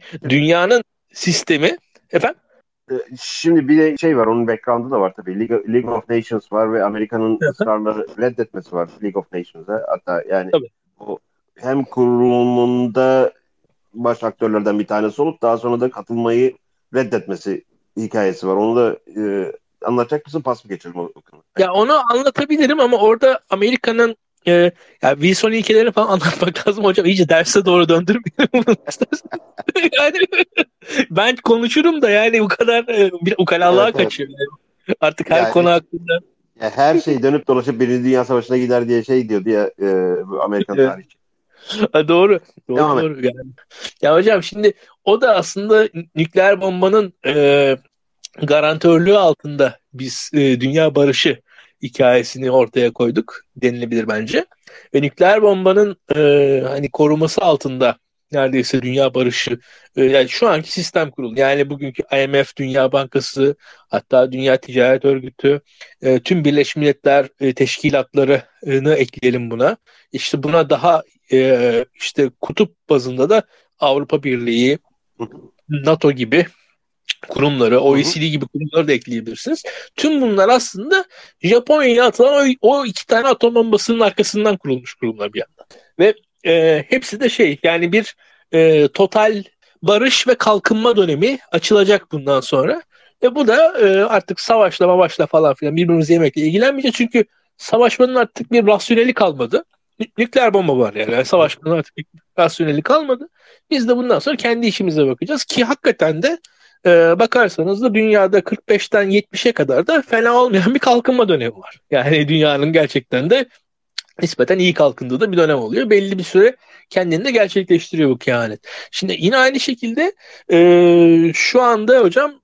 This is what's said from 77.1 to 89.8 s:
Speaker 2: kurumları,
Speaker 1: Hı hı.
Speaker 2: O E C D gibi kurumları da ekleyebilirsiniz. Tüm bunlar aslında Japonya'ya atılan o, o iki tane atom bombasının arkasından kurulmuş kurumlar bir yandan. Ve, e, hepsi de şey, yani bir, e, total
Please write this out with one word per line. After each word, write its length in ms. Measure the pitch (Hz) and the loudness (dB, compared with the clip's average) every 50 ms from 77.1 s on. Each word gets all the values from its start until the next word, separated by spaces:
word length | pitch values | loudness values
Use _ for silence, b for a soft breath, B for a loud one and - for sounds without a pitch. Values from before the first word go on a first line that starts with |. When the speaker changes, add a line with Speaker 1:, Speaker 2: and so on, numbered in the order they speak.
| - - - - | -14 -14 -14 -10
Speaker 2:
kurumları, 460 | - 131 143 147 143 127 120 110 123 | -4 -2 -2 -2 0 0 2 2 2
Speaker 1:
Hı 40 | 131 | 4
hı. 40 | |
Speaker 2:
O 140 | 139 139 139 | 4 4 2
E 80 | 139 143 | 2 0
C 160 | - - 160 | -2 -4 -4
D 80 | 160 160 | -4 -4
gibi 180 | 151 139 135 | -4 -6 -6
kurumları 420 | - - 147 151 147 156 165 156 151 | -8 -8 -10 -8 -4 -2 -2 0 0
da 40 | |
ekleyebilirsiniz. 680 | 139 120 - 123 120 113 110 113 110 - - 262 320 - B B B B B B _ | -2 -4 -4 -8 -10 -10 -8 -10 -12 -12 -8 -8 -8 -8 B B B B B B _
Tüm 240 | - - 311 311 277 | -4 -2 -2 0 0
bunlar 280 | 254 220 202 196 190 226 | 0 0 2 2 2 4
aslında 560 | 254 254 247 - - 185 226 311 381 392 359 B B B B B B _ | 2 2 0 -4 -10 -12 -4 -2 -2 -2 -2 B B B B B B _
Japonya'ya 640 | - 175 233 240 240 - 302 302 277 247 233 240 254 | 0 2 2 2 2 2 2 2 2 2 2 4 2
atılan 400 | 233 - - 240 277 285 285 277 | 2 4 4 4 4 4 4 2
o, 60 | 262 254 - | 0 0 2
o 260 | - 226 277 277 269 | 2 2 2 2 0
iki 200 | 220 - - - | -4 -8 -10 -4
tane 220 | - 233 226 247 269 | 0 0 2 2 2
atom 260 | 240 - 233 233 233 | 0 2 0 2 2
bombasının 460 | 233 226 226 208 196 - 233 233 226 | 0 2 2 0 0 0 -2 0 0
arkasından 560 | 220 196 - - 185 - - 208 214 214 196 | 0 0 0 -2 -2 -2 -2 -2 0 -2 -2
kurulmuş 380 | - - 143 127 127 120 - - | -2 -4 -6 -6 -6 -6 -12 -12
kurumlar 380 | _ 120 113 110 104 104 104 | _ -8 -6 -6 -6 -8 -8
bir 60 | 107 95 | -8 -10
yandan. 280 | - - _ - - b b b b b b 160 | -10 -12 _ -20 -20 b b b b b b 2
Ve, 160 | 180 220 214 - _ _ _ _ - | 2 2 2 0 _ _ _ _ -2
e, 380 | 170 165 165 160 160 156 151 139 - | 0 0 2 2 2 2 0 -2 -2
hepsi 320 | 254 262 - - 208 220 | -4 -4 -4 -6 -6 -4
de 80 | 269 220 | -2 -2
şey, 300 | - - 214 151 143 - | 0 0 0 0 0 0
yani 300 | - 165 170 170 175 170 | -2 -2 0 0 -2 0
bir, 240 | 180 - 202 - b b b b b b b _ | 0 -2 -2 -4 b b b b b b b _
e, 360 | - 160 160 160 156 151 147 139 | 2 4 4 4 6 4 4 2
total 560 | - - 196 190 - 214 214 220 220 202 196 _ _ _ _ _ _ _ | 2 0 0 0 2 2 2 2 0 -4 -8 _ _ _ _ _ _ _